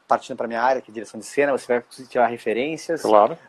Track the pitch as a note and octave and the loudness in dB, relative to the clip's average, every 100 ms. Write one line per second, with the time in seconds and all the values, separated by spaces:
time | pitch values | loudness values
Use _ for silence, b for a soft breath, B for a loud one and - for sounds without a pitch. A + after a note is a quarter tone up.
0 | - A#2+ - A#2+ A#2 A2+ B2 C3 - A2 | -2 -2 -2 -8 -6 0 0 0 -4 -14
1 | G2+ A2+ - - C#3+ B2+ - B2 - - | -14 -14 -6 -2 0 0 0 -2 -2 -16
2 | B2+ B2+ A#2 A#2+ A#2 A2 C#3+ D#3 - E3 | -6 0 0 0 -4 -4 -4 -8 -6 -4
3 | - G#2+ G#2+ E3 | 4 6 6 0